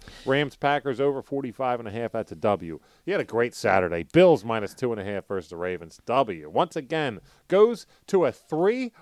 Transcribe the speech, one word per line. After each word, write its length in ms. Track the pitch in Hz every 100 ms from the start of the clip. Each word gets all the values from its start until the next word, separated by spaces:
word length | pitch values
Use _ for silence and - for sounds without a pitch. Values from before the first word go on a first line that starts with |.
| - -
Rams 320 | - 135 143 -
Packers 420 | 143 143 139 117
over 220 | 139 135
forty-five 580 | - 139 135 104 127 123
and 80 | 113
a 40 |
half. 200 | 104 113
That's 200 | 113 104
a 40 | 82
W. 440 | 107 101 82 78 - _
You 80 | -
had 80 | 190
a 40 |
great 300 | 131 113 120
Saturday. 500 | - 110 95 90 85
Bills 420 | 80 160 180 147 117
minus 260 | 110 101
two 200 | - 123
and 80 | 110
a 40 |
half 220 | 95 101 -
versus 220 | 98 82
the 60 | 85
Ravens. 420 | 90 90 82 - -
W. 420 | 123 151 85 76
Once 260 | 98 170
again, 460 | 170 131 160 143 107 - _ _
goes 380 | 185 220 233 - _ -
to 180 | 196
a 80 | 147
three 600 | - _ 156 185 247 254 -